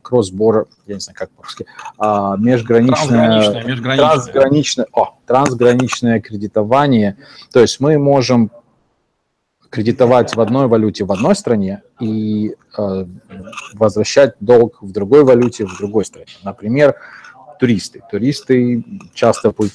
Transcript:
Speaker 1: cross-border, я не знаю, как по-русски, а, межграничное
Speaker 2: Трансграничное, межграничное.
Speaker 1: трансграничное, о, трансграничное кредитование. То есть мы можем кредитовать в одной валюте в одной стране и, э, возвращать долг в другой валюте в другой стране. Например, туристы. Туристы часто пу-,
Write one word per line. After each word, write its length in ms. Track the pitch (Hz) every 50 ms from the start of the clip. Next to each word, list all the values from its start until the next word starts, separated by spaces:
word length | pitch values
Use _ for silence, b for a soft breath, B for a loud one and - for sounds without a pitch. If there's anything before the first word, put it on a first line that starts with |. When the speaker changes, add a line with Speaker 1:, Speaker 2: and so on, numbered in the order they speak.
| -
Speaker 1:
cross-border, 640 | - 123 123 104 95 92 95 110 113 107 110 - - _ _ _
я 80 | 101 101
не 60 | 95
знаю, 160 | - - -
как 140 | - - -
по-русски, 360 | _ _ - - - - - B B B B B B
а, 400 | B 107 107 104 101 101 98 98
межграничное 600 | 95 107 120 127 120 113 - 117 117 117 131 127 - 156
Speaker 2:
Трансграничное, 580 | 143 120 117 117 113 110 110 107 104 104 117 113
межграничное. 320 | 120 127 120 117 127 131
Speaker 1:
трансграничное, 920 | 139 143 156 160 139 123 - - 139 135 135 143 151 139 - - - 113 - -
о, 220 | 113 107 - - _ _
трансграничное 960 | - 120 131 143 139 127 117 120 123 120 127 127 113 - - 127 117 117 110
кредитование. 960 | 107 - 110 101 104 101 - 107 104 107 123 139 147 143 127 113 104 101 98 B B B B B B B -
То 80 | 131
есть 200 | 113 104 - -
мы 160 | 131 147 160
можем 540 | 147 143 139 139 139 123 117 127 120 113 101 - - _ _ _ _ _ _ _ _ _ _ _ _ _ _ _ _ _ _ _ _ _ _
кредитовать 640 | - 117 104 113 110 - 127 117 127 123 110 - -
в 40 | 117
одной 260 | 113 104 120 135 139
валюте 380 | 123 117 113 107 107 98 - 104
в 80 | 90 101
одной 240 | 92 117 165 202
стране 460 | - - - 117 104 98 95 98 101 _ _ _ -
и, 560 | 117 110 110 110 107 107 107 107 107 107 - - _ _ -
э, 300 | - 104 98 95 95 95 90 92 - - _ - - - - - - - - -
возвращать 600 | 101 110 107 98 107 107 - - 139 143 123 - -
долг 380 | 101 104 123 117 120 120 - _ 107
в 80 | 98 90
другой 320 | 104 101 98 127 151 147
валюте 400 | 131 127 120 123 117 - - 107
в 140 | 92 90 -
другой 260 | 101 101 104 110 92
стране. 220 | - - - - - - - -
Например, 540 | 98 101 - 104 107 120 143 147 139 - B B B B B B B B B B B - -
туристы. 420 | 131 120 113 92 - - - - - -
Туристы 720 | - 101 110 139 143 - - - 131 127 123 123 123 117 - - 101 95 - - -
часто 380 | - - 117 104 - - 107 101
пу-, 180 | - 107 98 -